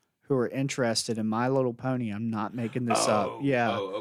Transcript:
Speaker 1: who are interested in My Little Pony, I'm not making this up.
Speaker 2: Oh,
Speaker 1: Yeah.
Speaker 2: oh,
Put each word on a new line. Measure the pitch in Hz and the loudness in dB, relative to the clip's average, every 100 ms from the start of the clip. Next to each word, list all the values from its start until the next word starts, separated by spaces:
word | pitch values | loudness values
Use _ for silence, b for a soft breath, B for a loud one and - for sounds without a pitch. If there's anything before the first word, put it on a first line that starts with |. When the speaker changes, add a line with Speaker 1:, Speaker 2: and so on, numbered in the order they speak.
| _ _ | _ _
Speaker 1:
who | - 135 | 0 2
are | 117 | 2
interested | 135 135 - 120 110 - 113 | 0 -2 0 0 0 -2 -2
in | 110 | 0
My | 107 127 | 0 2
Little | 135 127 | 2 0
Pony, | 120 131 127 117 | -2 -4 -2 -2
I'm | 101 113 | -4 -4
not | 110 104 | -2 -4
making | 123 113 127 120 | -4 -4 -2 0
this | 117 120 | 2 4
up. | 107 98 | 2 2
Speaker 2:
Oh, | 117 | -2
Speaker 1:
Yeah. | 139 123 117 110 | 0 2 2 0
Speaker 2:
oh, | 98 101 | -2 -6